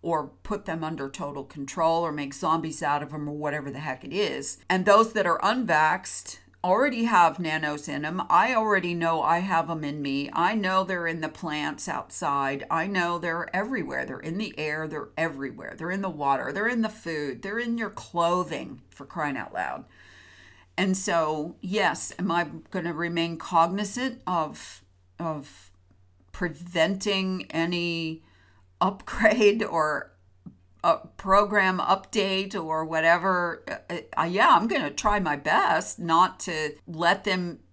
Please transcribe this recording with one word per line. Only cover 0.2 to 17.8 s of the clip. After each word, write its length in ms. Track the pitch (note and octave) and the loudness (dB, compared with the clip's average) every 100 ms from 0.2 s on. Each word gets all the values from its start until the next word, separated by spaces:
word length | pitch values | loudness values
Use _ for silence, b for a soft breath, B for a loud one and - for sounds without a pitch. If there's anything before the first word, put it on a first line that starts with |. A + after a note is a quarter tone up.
| C#3 - | -2 -10
put 220 | - G3+ G3+ | -6 -6 -4
them 180 | E3 | -4
under 260 | D#3+ D#3+ C#3 | -4 -6 -8
total 340 | - C#3+ C#3+ | -6 -8 -8
control 600 | C#3 D3+ C3+ - E3 E3 | -12 -10 -10 0 2 4
or 80 | E3+ | 0
make 200 | D3 C#3 | -2 -6
zombies 520 | C#3+ E3 E3 D#3+ D3 | -2 0 0 0 -4
out 180 | D3+ D3 | 0 0
of 100 | D3 | -2
'em 160 | D3 D3 | -6 -6
or 60 | |
whatever 380 | D3 D3 D3 C#3 | -4 -4 -4 -6
the 80 | C3 | -8
heck 260 | D3+ B2+ - | -8 -8 -6
it 80 | |
is. 460 | E3+ F#3+ C3 C#3 - - | -2 0 -2 -8 -10 -2
And 160 | F#3 F#3+ | 2 6
those 280 | G#3 A3+ | 8 6
that 120 | A3 F#3+ | 2 0
are 140 | F#3+ | 2
unvaxxed 1000 | G3 B3 G#3+ D#3 D#3 F3+ - - - - - _ | 2 0 2 4 4 2 -4 -10 -10 -14 -20 _
already 420 | F3+ G3 C#4 A#3+ A#3 | 2 4 4 2 2
have 340 | G3+ E3+ D#3+ | 6 6 4
nanos 480 | E3+ D#3 D3+ D3 D#3+ | -2 0 -2 -4 -6
in 180 | C#3+ D3+ | -6 -4
'em. 160 | F3+ - | -4 4
I 240 | E3+ A3+ | 4 6
already 400 | A#3+ A3 G3 F3 | 2 2 2 2
know 300 | E3+ E3 D#3+ | 0 2 2
I 160 | - E3+ | 2 2
have 280 | F#3+ E3 E3 | 2 0 0
'em 160 | E3 | -4
in 200 | D3 D3+ | -4 -4
me. 260 | C#3 C#3 C#3+ | -4 -2 -2
I 220 | - F3 | 0 0
know 300 | A3 F#3+ F#3+ | 0 0 0
they're 240 | F#3 F#3 E3+ | 0 -2 -2
in 140 | E3 | -4
the 80 | D#3 | -6
plants 600 | - E3+ D3+ D3 D3+ - | -6 -6 -4 -4 -6 -6
outside. 760 | - - - D#3 C#3 C3+ C#3 - | -6 -8 -6 -2 0 0 -2 -2
I 160 | E3 F3 | -2 0
know 320 | G3 E3+ E3+ | 0 0 0
they're 320 | E3+ E3+ - | -2 -4 -2
everywhere. 540 | F#3 A3 C4 C#3 C3+ - | -4 -2 -4 -4 -6 -6
They're 140 | C3+ | -8
in 180 | D#3+ F3 | -6 -6
the 160 | G#3+ - | -6 -4
air. 280 | D3+ D#3 D#3 | -6 -4 -6
They're 220 | D3+ - - | -8 -8 -4
everywhere. 560 | E3 C#3 C3+ A2+ - - | -4 -4 -10 -10 -14 -10
They're 140 | E3 | -6
in 140 | F#3+ | -4
the 60 | G3 | -4
water. 420 | D3+ C#3 C3+ B2+ | -2 0 0 0
They're 160 | D#3 A3 | -2 -2
in 160 | A#3 | 0
the 60 | A3 | -2
food. 520 | - E3+ D#3 D3 A#2+ | -4 -6 -4 -4 -6
They're 160 | G3+ A3 | -6 -6
in 220 | A#3 | -4
your 100 | A#3 | -4